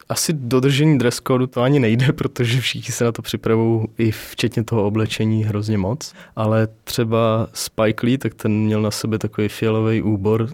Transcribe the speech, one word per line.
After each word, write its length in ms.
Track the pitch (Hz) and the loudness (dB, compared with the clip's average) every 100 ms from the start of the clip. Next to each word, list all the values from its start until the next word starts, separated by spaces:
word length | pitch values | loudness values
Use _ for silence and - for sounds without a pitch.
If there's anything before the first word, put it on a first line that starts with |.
| - | -8
Asi 240 | 113 - | -6 -2
dodržení 680 | 156 120 127 139 139 156 143 | -2 2 2 4 4 4 4
dress 220 | 120 - - | 2 -2 0
codeu 200 | 127 127 | 0 0
to 160 | 123 | 0
ani 180 | 127 143 | 2 4
nejde, 320 | 113 117 131 | 4 4 2
<laughs> 0 | |
protože 480 | 170 - - 117 127 | 0 -2 -2 0 0
všichni 320 | 113 117 113 | -2 -8 -8
se 120 | - | -2
na 80 | 120 | -2
to 100 | 113 | -2
připravují, 640 | - 110 113 113 113 113 110 - | -6 -6 0 2 2 2 -2 0
i 120 | 113 | -2
včetně 540 | - - - 120 - | -2 -10 -4 -2 -2
toho 220 | 107 113 101 | -2 0 0
oblečení, 580 | 110 110 - 110 110 | 0 -2 0 0 0
hrozně 340 | 107 104 104 107 | 0 -2 -2 0
moc. 340 | 92 135 - - - - | 0 -4 -8 -16 -16 -4
Ale 320 | 110 110 110 - | 0 2 0 -4
třeba 640 | - - 113 113 113 110 - | -10 -4 0 2 2 2 -2
Spike 540 | - - - 110 110 120 | -6 -10 0 0 2 0
Lee, 120 | 135 | 0
tak 160 | 113 | -2
ten 180 | - 117 | -4 -2
měl 300 | 107 107 107 | 0 2 0
na 80 | 107 | 0
sobě 280 | - 113 107 | -2 -4 -4
takový 300 | 107 - 107 | -4 -4 -4
fialový 540 | - 110 110 110 113 | -2 0 0 2 0
úbor 460 | 104 104 101 113 117 | 0 0 0 0 -2